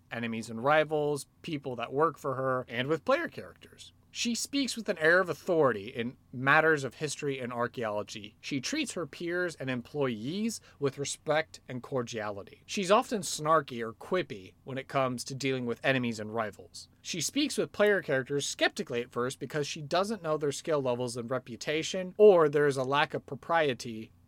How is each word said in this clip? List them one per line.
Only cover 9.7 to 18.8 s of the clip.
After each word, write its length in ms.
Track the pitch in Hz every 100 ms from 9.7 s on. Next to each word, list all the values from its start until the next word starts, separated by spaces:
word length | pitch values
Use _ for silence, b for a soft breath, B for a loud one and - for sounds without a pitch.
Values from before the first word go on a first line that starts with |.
| 127 - 147 135 110 120 190 226 208 B B
with 180 | 139 139
respect 640 | 143 - - 151 - - -
and 140 | 127
cordiality. 800 | - 135 120 117 107 101 92 - -
She's 240 | - 180
often 320 | 214 254 247
snarky 600 | 147 - 151 160 139 117
or 100 | 113
quippy 600 | 110 - 185 156 104 92 -
when 140 | - 135
it 100 | 135
comes 360 | 143 131 123
to 100 | -
dealing 320 | 135 135 131 120
with 180 | 113
enemies 360 | 143 131 123 107
and 120 | 107
rivals. 560 | 113 107 95 90 - - _
She 200 | - 175
speaks 380 | 139 277 294 -
with 140 | 156
player 280 | - 208 196
characters 460 | 156 135 123 143 -
skeptically 540 | - 330 -